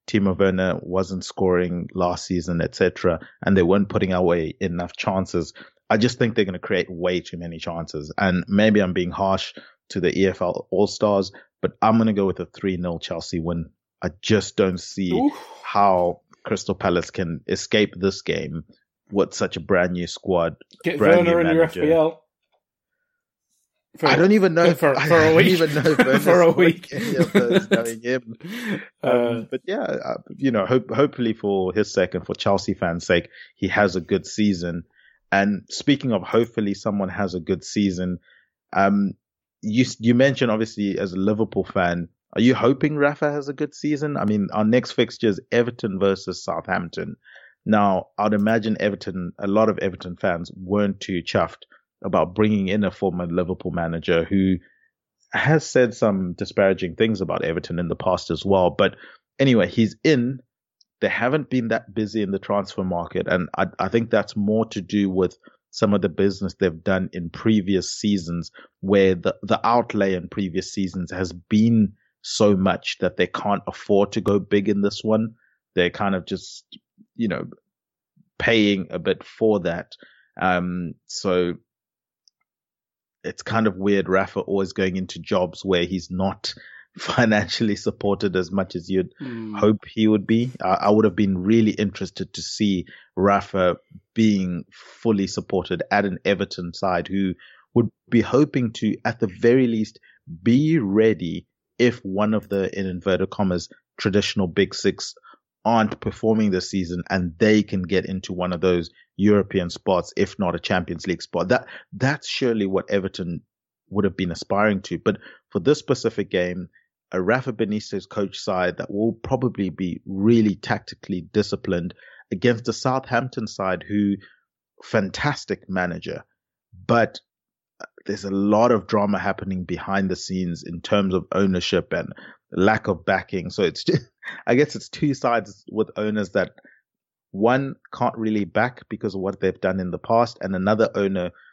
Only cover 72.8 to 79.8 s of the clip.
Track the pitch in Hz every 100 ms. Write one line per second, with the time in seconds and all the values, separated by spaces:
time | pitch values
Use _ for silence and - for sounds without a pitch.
72.8 | - - 92 - 90 - 104 98 - -
73.8 | - 101 101 110 101 101 90 101 98 101
74.8 | 101 - 110 110 113 - _ _ _ 92
75.8 | 87 - 101 95 82 95 - - _ -
76.8 | _ _ _ - 107 - - - _ _
77.8 | _ _ _ _ _ - - 113 104 98
78.8 | 87 85 85 90 - - 110 104 87 85